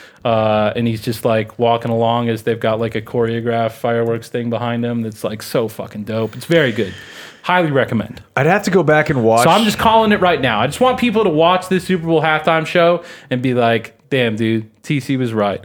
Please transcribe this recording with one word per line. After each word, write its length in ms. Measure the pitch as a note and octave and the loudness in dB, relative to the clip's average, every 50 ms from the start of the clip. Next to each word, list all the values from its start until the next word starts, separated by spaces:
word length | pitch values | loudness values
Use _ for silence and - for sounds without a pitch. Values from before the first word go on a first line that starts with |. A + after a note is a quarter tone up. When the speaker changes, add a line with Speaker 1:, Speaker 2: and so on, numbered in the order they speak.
| - - - - - | -20 -20 -16 -6 -2
Speaker 1:
Uh, 480 | B2 A2+ A2 A2 G#2+ G#2+ G#2+ G#2+ G#2+ - | 0 0 2 2 2 2 2 2 0 0
and 140 | A#2+ A#2 A#2 | -2 -2 -2
he's 140 | A2+ G#2+ G#2+ | -2 -4 -4
just, 220 | B2+ A#2 - - | -6 -6 -2 0
like, 320 | B2 A2+ A2 G#2+ G#2+ - | 0 0 0 -2 -4 -4
walking 340 | - A#2+ A#2 A#2 A#2 - A#2 | 0 2 2 2 2 0 -2
along 380 | A#2 A2+ A#2 A2+ A#2 A#2+ A#2+ A#2 | -2 0 0 2 0 0 0 -2
as 120 | A2+ A2 - | -2 -2 -2
they've 160 | - A2+ G#2+ | -4 -4 -2
got, 220 | A2 A#2 A2 A2 | -2 -2 -2 -2
like, 140 | A#2 A2+ - | -2 -4 -4
a 60 | A2+ A2 | -6 -8
choreographed 680 | - - B2 A#2 A2+ A#2 A#2 A2+ A#2+ A#2 A#2 A#2 A2 A2 | -6 -2 -2 -2 0 -2 -4 -4 -2 -2 -2 -2 -2 -4
fireworks 560 | - - A#2+ A#2 A#2 A#2 A#2 A#2 A#2 A#2 - | -4 -4 -2 0 0 0 -2 -2 -4 -6 -8
thing 200 | - B2 A#2+ A#2+ | -8 -6 -4 -4
behind 340 | A#2 A2 A#2 A#2+ A#2 A#2 A#2 | -4 -4 -4 -4 -4 -2 -2
him 180 | A#2+ A#2+ A#2 A2+ | -4 -4 -4 -6
that's, 200 | A2 G#2+ - - | -6 -8 -8 -8
like, 180 | A2+ G#2+ G#2 - | -8 -8 -8 -10
so 260 | - - C3+ A2+ G#2+ | -4 -4 -2 -2 -4
fucking 340 | G2+ - F#2+ F#2+ - G#2 G#2 | -6 -10 -14 -14 -12 -12 -10
dope. 300 | G#2 A2 A2 A2+ G#2+ G#2+ | -6 -4 -4 -4 -4 -6
It's 120 | B2 - | -8 -4
very 260 | - E3 E3+ D3+ B2+ G#2+ | 0 2 2 2 2 0
good. 200 | A2+ G#2+ F#2 F#2 - - - - - - - - - - | -2 -4 -6 -6 -14 -18 -20 -20 -20 -20 -20 -20 -12 -4
Highly 280 | - F3 F3+ F3+ D#3 | 0 0 0 2 2
recommend. 520 | C#3+ C3+ A#2 A2+ B2 A2 - - - - - _ - | 2 0 0 0 0 -4 -4 -4 -10 -16 -14 _ -2
Speaker 2:
I'd 120 | - C3 | 0 2
have 180 | D#3 F#3 G#3 G#3 | 2 2 2 0
to 80 | - F3 | 2 2
go 100 | F#3+ E3 | 2 4
back 260 | C#3+ D3+ D3+ D3+ - | 4 4 2 2 2
and 140 | D#3 C3 A2+ | 0 2 2
watch. 220 | A2+ A2 A2+ A#2+ | 4 4 4 6
Speaker 1:
So 60 | E3 | 6
I'm 120 | E3+ G#3 A#3 | 4 4 4
just 140 | G#3+ G3+ - | 2 0 0
calling 320 | - A3+ A3 A3+ A3 G#3+ | 2 2 4 4 4 4
it 100 | G#3 F#3+ | 2 2
right 200 | F3+ F3+ E3+ C#3 | 4 2 2 2
now. 180 | B2+ B2+ A2+ G#2 | 0 0 0 0
I 80 | A2+ | 0
just 140 | C#3 D3 - | 0 0 2
want 180 | B3 B3+ B3+ B3+ | 2 2 2 2
people 240 | A#3+ A#3+ G3 A3 A3 | 0 0 2 2 2
to 80 | F#3+ | 2
watch 380 | D#3 D3+ D#3+ E3+ F#3 F#3 F3+ - | 2 4 4 4 4 2 0 -2
this 160 | F#3+ F#3 F#3 | -2 -2 0
Super 220 | - F#3 F3+ D#3+ | 0 -2 -2 0
Bowl 140 | E3 E3 D#3 D3 | 0 2 2 4
halftime 440 | D#3+ D#3 D#3 D#3 - E3 D#3+ D#3+ | 2 2 0 2 2 0 0 0
show 380 | D3+ - F3+ E3+ E3+ F3 E3+ - - - - - - | 0 2 2 4 4 2 0 -2 -10 -20 -16 -8 -6
and 100 | C3 B2 | -4 -2
be 140 | B2 C3 B2 | -2 0 0
like, 420 | B2 A#2+ A#2 A#2 A2+ G#2+ - - _ _ - | 2 2 4 2 2 -2 -6 -20 _ _ -4
"Damn, 260 | - C3 B2 A#2 G#2+ | -2 0 0 0 0
dude, 340 | G#2+ A2+ A2 A2+ A2+ A2 G#2+ _ _ - | 0 0 0 0 -2 -4 -6 _ _ -6
T 180 | - D3+ C#3+ | -4 -4 -4
C 160 | C3 - C#3 | -2 -2 -2
was 160 | B2+ B2+ A#2+ A2 | -2 -2 -2 0
right. 280 | G#2+ G2+ G2+ F#2+ - - | 0 0 0 -2 -4 -8